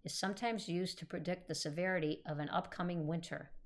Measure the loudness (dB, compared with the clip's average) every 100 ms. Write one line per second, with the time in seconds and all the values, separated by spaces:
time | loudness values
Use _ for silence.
0 | -2 0 0 2 2 2 2 2 2 -2
1 | -6 -4 0 -2 -2 -2 0 2 2 4
2 | 2 0 -2 -2 2 0 0 -2 0 2
3 | 2 0 -2 -8 -8 -12